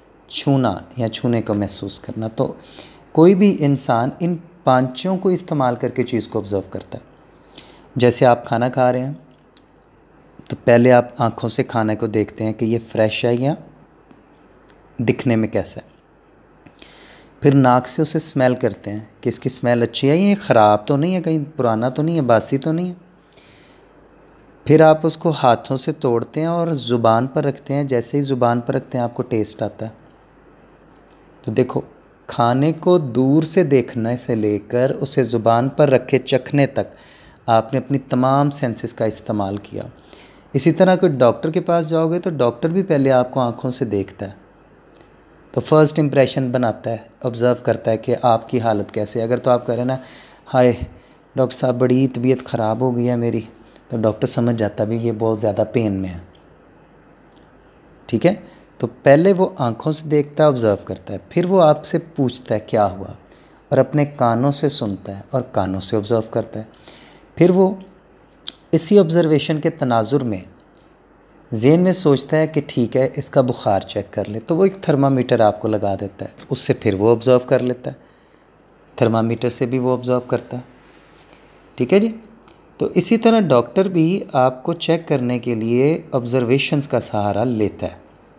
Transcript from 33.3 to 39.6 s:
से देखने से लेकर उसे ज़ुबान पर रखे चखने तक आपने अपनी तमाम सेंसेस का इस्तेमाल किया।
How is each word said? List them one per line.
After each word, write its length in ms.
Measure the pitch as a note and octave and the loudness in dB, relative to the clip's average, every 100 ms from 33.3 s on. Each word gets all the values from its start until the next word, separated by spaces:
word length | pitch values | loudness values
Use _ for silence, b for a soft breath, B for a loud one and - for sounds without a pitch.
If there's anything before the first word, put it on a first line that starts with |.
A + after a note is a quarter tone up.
| D3+ D#3+ | 2 2
से 180 | F#3+ D#3 | 0 2
देखने 500 | C3+ A#2+ B2 A2+ B2 | 2 0 -4 -4 -4
से 180 | - A2+ | -2 -2
लेकर 560 | G#2+ G#2 - A#2+ C3+ | 0 -2 -2 0 0
उसे 300 | - C3 - A#2 | -2 -4 -2 0
ज़ुबान 440 | A#2 A2 A#2 C3 | 0 2 2 2
पर 200 | - D3 | 2 4
रखे 280 | C3 - C3 | 4 2 -2
चखने 460 | - C3 - C#3+ C3+ | 2 -2 0 0 0
तक 240 | - G2+ - B B B B - | 0 -8 -10 B B B B 2
आपने 300 | A2+ A2+ C3+ | 2 2 -6
अपनी 180 | B2+ C3+ | -2 -4
तमाम 500 | - C3 C3 C#3 C#3+ | -2 0 2 2 2
सेंसेस 420 | - B2 G#2+ A2 | -2 -4 -4 -6
का 120 | - A2 | -2 -4
इस्तेमाल 500 | - - G#2+ G2 | -4 -6 -4 -4
किया। 300 | G2+ | -6